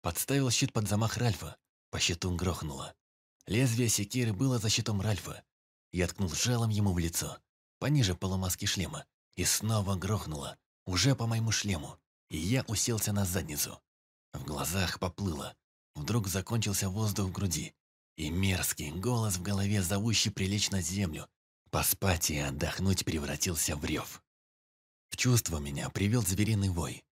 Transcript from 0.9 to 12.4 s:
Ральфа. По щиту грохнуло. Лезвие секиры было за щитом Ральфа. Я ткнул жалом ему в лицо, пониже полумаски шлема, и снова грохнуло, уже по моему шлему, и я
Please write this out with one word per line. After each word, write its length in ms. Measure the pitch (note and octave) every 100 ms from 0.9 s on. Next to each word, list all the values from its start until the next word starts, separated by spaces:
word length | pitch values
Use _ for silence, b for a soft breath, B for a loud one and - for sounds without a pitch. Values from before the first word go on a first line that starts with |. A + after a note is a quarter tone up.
| G#2 A2+ -
Ральфа. 400 | A#2+ - D#2+ - _ _ _
По 100 | E2+
щиту 360 | - E2+ F#2 F2
грохнуло. 600 | F2+ D#2+ D#2 C#2 C#2 - _ _ _ _ -
Лезвие 420 | G#2 C3 A2+ A#2+
секиры 440 | - G2+ B2+ A#2
было 260 | G2 C3+ B2
за 100 | A2
щитом 320 | - A2+ G#2
Ральфа. 420 | G#2 G2 - - _ _ _ _ _
Я 160 | F2 E2+
ткнул 220 | - F#2
жалом 400 | D#2 A#2+ B2 A2+
ему 240 | G#2+ G2+
в 60 | F2+
лицо, 380 | E2 - D2 - _ _ _ _
пониже 360 | C3+ D3 G2+ F2
полумаски 500 | F#2+ F#2+ F#2 - G2+
шлема, 400 | - E2 D2+ - _ _ -
и 100 | F2+
снова 500 | - A2 A2 G2+ F#2+
грохнуло, 600 | F2 F2 - D2+ C2+ - _ _ -
уже 300 | F2+ A#2 C3+
по 100 | A2+
моему 260 | A2+ A2+
шлему, 460 | G#2+ G#2 F2 C#2+ - _ _ _
и 80 |
я 260 | D2+